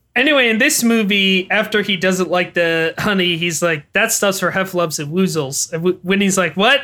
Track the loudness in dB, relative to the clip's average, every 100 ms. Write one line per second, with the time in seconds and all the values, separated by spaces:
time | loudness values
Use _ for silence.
0 | _ 0 2 4 2 2 2 2 2 2
1 | 2 2 2 2 0 -2 0 -2 -2 0
2 | 0 0 0 -2 -2 -2 0 0 -2 -2
3 | -2 0 0 -2 -4 -2 -2 -2 -4 -2
4 | 0 0 0 0 -2 -2 -2 -2 -4 -4
5 | -4 -2 0 -2 -4 -6 -6 -2 -2 -2
6 | -2 0 2 0 0 0 2 2